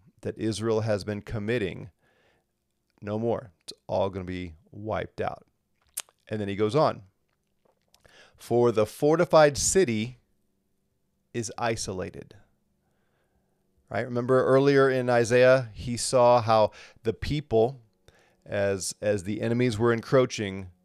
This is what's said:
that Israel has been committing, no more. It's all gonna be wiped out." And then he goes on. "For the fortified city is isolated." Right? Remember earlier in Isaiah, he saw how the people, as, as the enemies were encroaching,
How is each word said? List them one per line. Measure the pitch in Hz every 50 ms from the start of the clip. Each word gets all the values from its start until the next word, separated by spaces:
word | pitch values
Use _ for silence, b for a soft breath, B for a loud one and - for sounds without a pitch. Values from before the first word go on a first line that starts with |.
| _ _ _ _
that | - 104 - -
Israel | 101 110 107 95 110 113 110 110 110
has | 113 107 98 85
been | 101 104 104
committing, | - - - 110 101 104 120 123 101 87 78 - 104 101 - _ _ _ _ _ _ _ _ _ _ _ _ _ _ _ _ _ _ _ _ _ -
no | 101 104 110
more. | 117 117 107 - - - - _ _
It's | - - - _
all | - 104 98 95 98
gonna | 92 95 90
be | 90 92 90 90 87 78 80 _ _
wiped | - 104 104 110 98 87 87 - _ -
out." | - - - - - _ _ _ _ _ _ _ _ _ _ - - _ _ _ _ -
And | 110 107
then | 104 101
he | 101
goes | 98 107 107 107
on. | 151 156 120 101 - 98 _ _ _ _ _ _ _ _ _ _ _ _ _ _ _ _ _ _ _ b b b b b b b
"For | b - - 120 120 120 120 107
the | 107 104
fortified | - - - 147 147 156 165 180 - - 156 151 147 139 -
city | - - - 190 185 131 113 107 110 127 127 - _ _ _ _ _ _ _ _ _ _ _ _ _ _ _ _ _ _ _ _ _ _ -
is | 120 110 113 - -
isolated." | 120 117 117 107 - - 95 92 90 92 69 69 - - - - _ _ _ _ _ _ _ _ _ _ _ _ _ _ _ _ _ _ _ _ _ _ _ _ _ _ _ _ _ _
Right? | - 104 120
Remember | 127 120 120 123 123 131 131 120
earlier | 107 131 135 139 143 143 135 135 135
in | 131 131 123 123
Isaiah, | 120 120 120 107 123 123 127 127 131 135 127 113 104
he | - - 123 120
saw | 113 - - - 127 120 120 123 120
how | 110 113 113 110 107 104 B B B B B B _
the | 110 110
people, | - - - 143 151 147 - 113 113 110 123 139 127 117 _ _ _ _ b b b b b b b b
as, | - - 101 101 101 98 95 87 - - -
as | - 104 104 101 85
the | 95 107 -
enemies | 110 117 117 120 123 127 107 104
were | 117 120 117
encroaching, | 113 110 - 143 135 127 120 - - 107 98 95 98 95 90 - _ _